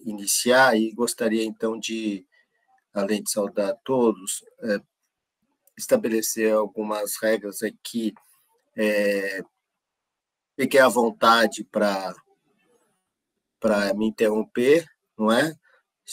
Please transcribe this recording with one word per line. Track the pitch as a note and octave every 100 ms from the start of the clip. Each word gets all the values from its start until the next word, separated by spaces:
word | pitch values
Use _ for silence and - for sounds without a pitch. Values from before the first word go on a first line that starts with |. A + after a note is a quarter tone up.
iniciar | A2+ G#2 G2+ - A#2+ B2+ C3 A2
e | A2
gostaria, | G#2+ A#2 - A#2 A2+
então, | A2 G#2+ A2+ A2+
de, | A2 A2+ G#2+ G2 - _ _ _ _ _ _
além | G#2 G2+ G#2
de | -
saudar | A2 G2+ - G2+
a | -
todos, | - C3+ A#2 F#2 F#2+ - - -
é, | A#2 G2+ _ _ _ _ _ _ _ _ _ -
estabelecer | - B2 A#2 A2 - A2+ A2
algumas | A2 G#2 G#2+ G#2+ G#2+ G#2 -
regras | A2 A2 G2+ -
aqui. | G#2+ - - A#2 A2 - _ _ _ _ _ -
É, | G#2+ G#2 G2+ G2+ G2 F#2+ F2+ _ _ _ _ _ _ _ _ _ _ -
fiquem | C3 C3+
à | C3
vontade | A#2+ A2+ G#2+ A2+ A#2 A2 -
pra, | - G#2+ G#2 G2 F#2 F2+ _ _ _ _ _ _ _ _ _ _ _ _ _ _
pra | A2+ G#2 G2+
me | G2+ A2
interromper, | G#2+ A2 G#2+ G#2 - B2+ D#3+ E3 _ _ -
não | G#2+
é? | A#2 D#3 D3+ _ _ _ _ -